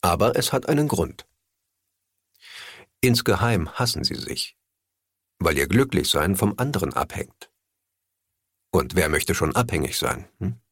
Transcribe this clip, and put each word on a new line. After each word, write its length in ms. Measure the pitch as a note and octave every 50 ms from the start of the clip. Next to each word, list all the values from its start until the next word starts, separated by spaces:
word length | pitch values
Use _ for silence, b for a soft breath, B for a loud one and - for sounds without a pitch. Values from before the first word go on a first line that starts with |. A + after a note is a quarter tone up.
Aber 340 | - F#2 E2+ E2+ G2+ A#2+ -
es 180 | B2+ B2+ - -
hat 160 | C3+ - -
einen 180 | D3+ D3 D3+ D3
Grund. 400 | - - A#2+ G#2+ F2 - - _ _ _ _ _ _ _ _ _ _ _ _ _ _ _ _ _ _ _ _ _ _ B B B B B B B B B B B _ _
Insgeheim 720 | - B2+ A#2 A2+ - - G#2 F2+ - A#2 A#2 G2 D#2+ D2+ -
hassen 300 | - B2+ A#2+ - - -
sie 120 | - -
sich, 420 | - - - - - - - _ _ _ _ _ _ _ _ _ _ _ _ _ _ _ _ _ _
weil 180 | F2+ E2 D#2 C#2
ihr 100 | C#2 B1+
Glücklichsein 680 | F2+ A#2 C3+ C3+ - - C#2+ - - - D2+ F2 G2
vom 180 | F#2+ - G2+ G2+ -
anderen 360 | B2+ C#3+ C#3 G2 F2 C#2+ -
abhängt. 580 | - - - - - - - _ _ - - _ _ _ _ _ _ _ _ _ _ _ _ _ _ _ _ _ _ _ _ _ _ _ _
Und 240 | - - C2+ B1 D#2+
wer 140 | F2+ E2+ D2+
möchte 260 | D#2 C#2+ - - -
schon 200 | - E2+ D#2 -
abhängig 420 | - - A#2 - D#2+ D2 - - -
sein, 320 | - - - - F#2 - _ _
hm? 220 | - F#2 A#2+ - _ _